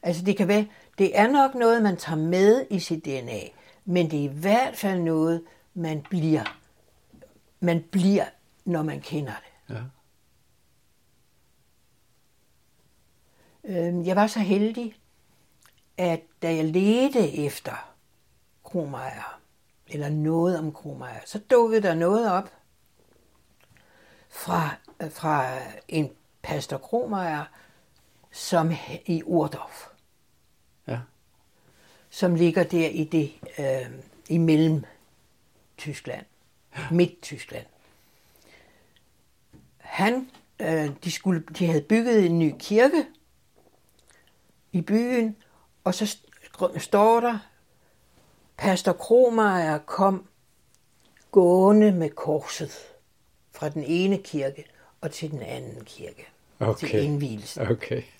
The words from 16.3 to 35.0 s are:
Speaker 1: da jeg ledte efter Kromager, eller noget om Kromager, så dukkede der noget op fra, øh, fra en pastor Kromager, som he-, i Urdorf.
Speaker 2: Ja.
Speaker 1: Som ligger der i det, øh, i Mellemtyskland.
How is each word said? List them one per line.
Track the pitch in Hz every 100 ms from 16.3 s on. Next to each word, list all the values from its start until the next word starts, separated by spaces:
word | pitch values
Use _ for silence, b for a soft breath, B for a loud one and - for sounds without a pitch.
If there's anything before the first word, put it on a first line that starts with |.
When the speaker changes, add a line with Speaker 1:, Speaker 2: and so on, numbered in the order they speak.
| _
Speaker 1:
da | 170 165
jeg | 156
ledte | 165 196 233 269 262 190
efter | - 147 - - - - _ _ _ _ _ _ _
Kromager, | - 180 147 135 131 135 - - _ _ _ _ _
eller | 147 143
noget | 151 151 165 175 175
om | 156
Kromager, | 147 151 139 127 113 -
så | 208
dukkede | - 254 233 220
der | 202
noget | 165 170 214 233
op | 185 196 _ _ _ _ _ _ _ _ _ _ _ _ b b b b b b
fra, | - - 175 156 147 - _
øh, | 160
fra | - 160 151 127 131 127 - _
en | 160 147 - _ _
pastor | - 151 - 139
Kromager, | - 233 247 202 175 151 143 b b b b b _ _ _
som | - - 175 160
he-, | 165 - 131 -
i | 165
Urdorf. | - 175 147 123 - - - _ _ _ _ _ _ _ _ _ -
Speaker 2:
Ja. | 120 120 _ _ _ _ b b b b b b
Speaker 1:
Som | - 180 170
ligger | 170 165
der | 170 175 160
i | 151
det, | 151 165 143 - - -
øh, | 139 131 123 131 - _ -
i | 165
Mellemtyskland. | 165 156 160 156 - -